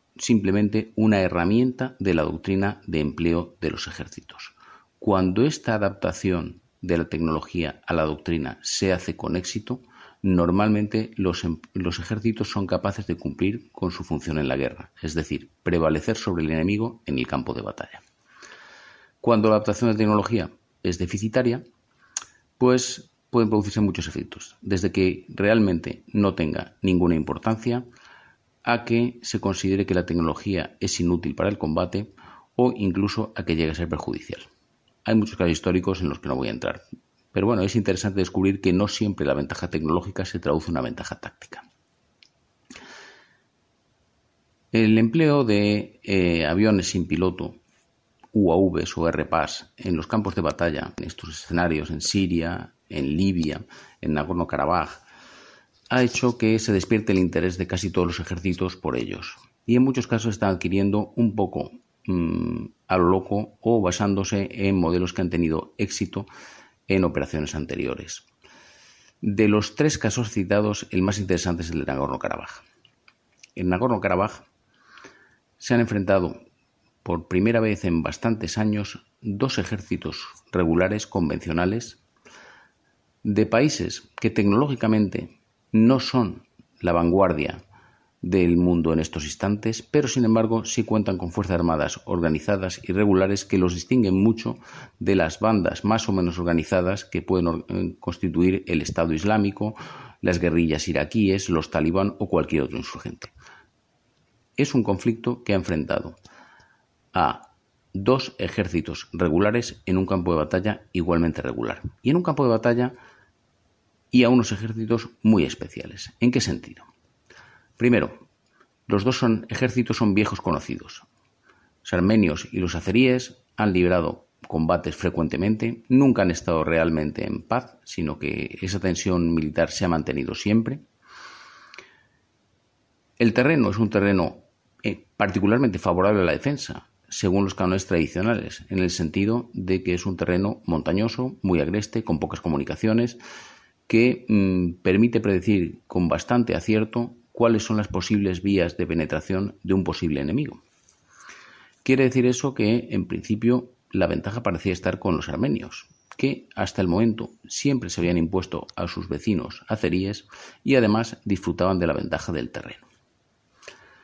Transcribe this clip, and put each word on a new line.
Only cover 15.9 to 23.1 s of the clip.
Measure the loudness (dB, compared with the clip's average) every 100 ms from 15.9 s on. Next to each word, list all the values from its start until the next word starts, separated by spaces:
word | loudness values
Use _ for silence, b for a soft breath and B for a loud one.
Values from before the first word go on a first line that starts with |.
| 2 -2 -4
sobre | -2 -2
el | 0
enemigo | 0 0 0 -4 -8 -6
en | -4
el | -2
campo | -4 -4
de | -8
batalla. | -8 -10 -14 -16 _ _ b b b b b b b b b b
Cuando | 2 4 4
la | 4
adaptación | 2 0 0
de | 2
tecnología | 2 2 0 -2 -4 -10 _ _
es | -4 -4
deficitaria, | -4 -4 -2 0 0 -2 -8 _ _ B B B B B B 0
pues | 4 4 0 -8 -16